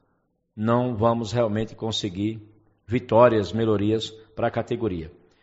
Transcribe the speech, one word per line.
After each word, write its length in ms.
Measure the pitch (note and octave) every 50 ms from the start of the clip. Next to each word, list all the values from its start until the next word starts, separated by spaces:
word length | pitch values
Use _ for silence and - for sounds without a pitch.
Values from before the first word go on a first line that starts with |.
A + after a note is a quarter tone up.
| _ _ _ _ _ _ _ _ _ _ -
não 380 | G#2+ G#2+ A2+ A#2 B2 B2 B2+ A#2+
vamos 360 | G2+ A2 A#2 A#2 A#2 A#2 G2
realmente 440 | A2+ B2 A#2+ G#2+ G#2 A2 A2 G#2 -
conseguir 680 | - A2 A2+ G#2+ - - G#2 F2 F#2+ G#2 G#2+ A2 A2 - - - _ _ _ _ _ _
vitórias, 680 | - A2 - - - A2+ A2+ B2 B2 A2+ G#2+ G2 F2 F2
melhorias 560 | A2+ A2+ A2 G#2+ G2 G2+ G#2+ A2 A2+ A2 - - - - _ -
para 120 | - A2+
a 40 | A#2
categoria. 600 | - A#2 A2+ - B2 A2+ A2+ G#2 F2+ D#2+ D#2 D#2 - - _ _ _ _